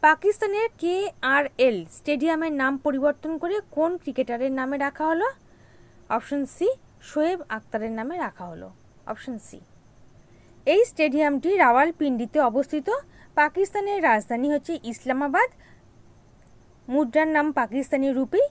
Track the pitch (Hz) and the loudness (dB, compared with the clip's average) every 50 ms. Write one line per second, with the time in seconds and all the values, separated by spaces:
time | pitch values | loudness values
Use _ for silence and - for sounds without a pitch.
0 | - 302 311 311 - 392 415 - - 415 392 415 440 453 - - - 339 359 381 | 6 4 4 4 2 0 0 0 -2 -2 0 0 -2 -2 -4 -4 -4 -2 -2 -2
1 | 403 403 - - - 254 269 277 294 269 - - 247 262 233 190 165 160 - - | -2 -4 -6 -6 -2 0 2 2 0 0 0 2 2 2 2 0 -6 -10 -16 -12
2 | - - 294 269 254 320 330 311 320 330 302 277 262 262 277 269 - 302 277 269 | -4 -2 -2 0 0 0 0 0 -2 -4 -2 0 0 0 -2 0 -2 -2 -2 2
3 | 262 294 285 - - 302 320 302 339 349 392 415 403 - - 285 311 330 359 349 | 0 0 0 -2 -6 -8 -6 -4 -4 -4 -4 -4 -6 -6 -4 -2 -2 -2 -2 -4
4 | - - 262 - 254 202 240 233 247 269 262 269 262 262 277 285 277 277 285 - | -8 -8 -4 -4 -4 -4 -4 -4 -4 -4 -4 -4 -4 -4 -4 -4 -4 -4 -4 -4
5 | 302 320 330 330 392 508 539 - _ - - _ - - - - - - - - | -2 -2 0 0 -2 -2 -4 -6 _ -20 -20 _ -20 -20 -20 -20 -20 -20 -20 -20
6 | - - - 233 - - 285 285 277 254 - - 330 427 539 - - - - - | -8 -4 -4 -4 -4 -4 -6 -6 -6 -6 -6 -2 -2 -2 -2 -2 -8 -20 -20 -20
7 | - - - 302 302 330 370 359 294 - 220 220 214 - - 220 214 226 226 220 | -20 -8 -2 0 0 0 0 -4 -6 -10 -10 -10 -10 -8 -8 -6 -6 -6 -8 -8
8 | 220 254 339 359 311 214 - - 185 175 165 165 180 190 185 - - - _ - | -8 -8 -6 -6 -6 -8 -8 -10 -14 -14 -14 -14 -16 -18 -20 -20 -20 -20 _ -20
9 | - - 220 214 - - 247 214 - - - - - _ - - _ - _ - | -14 -12 -12 -12 -10 -12 -12 -12 -14 -16 -20 -20 -20 _ -20 -20 _ -20 _ -20
10 | - - - - - _ - - - - - - - - 311 392 466 - - - | -20 -20 -20 -20 -20 _ -20 -20 -20 -20 -20 -6 0 2 4 4 4 4 2 0
11 | 320 302 254 294 311 294 285 269 - 320 392 392 330 254 233 254 285 330 330 - | 0 2 2 2 2 2 2 0 0 0 4 4 6 6 6 6 4 2 2 -2
12 | 311 294 254 233 240 - - 294 285 240 208 262 277 269 - 302 285 - 440 554 | -2 -2 0 -2 -4 -2 0 2 2 2 2 0 -2 -2 -2 -6 -2 -2 -4 -4
13 | - - - - - - - - 294 302 - - 392 381 - 415 392 403 403 403 | -4 -10 -20 -20 -20 -8 2 2 2 2 2 0 -2 -2 -2 -4 -2 -2 -2 0
14 | 320 294 233 214 208 - 240 233 254 285 294 294 285 - 339 285 - 226 226 - | 2 2 2 2 0 -2 -4 -2 0 0 0 -2 -2 -4 -8 -8 -6 -10 -10 -10
15 | - 254 269 262 285 285 269 359 466 508 - - - - - - _ - _ _ | -4 -4 -2 -2 -2 0 2 2 2 0 -2 -10 -20 -20 -20 -20 _ -20 _ _
16 | - - - _ _ _ _ _ - - - - - _ _ - _ - 247 277 | -20 -20 -20 _ _ _ _ _ -20 -20 -20 -20 -20 _ _ -20 _ -2 0 0
17 | 302 240 226 302 311 311 311 302 294 311 269 - 240 220 220 269 269 - - 269 | 0 2 2 2 2 4 2 2 2 2 0 -2 -2 -2 -2 -4 -4 -2 0 0
18 | 269 277 269 247 269 226 - 392 554 571 | 0 0 0 0 -2 0 2 2 2 2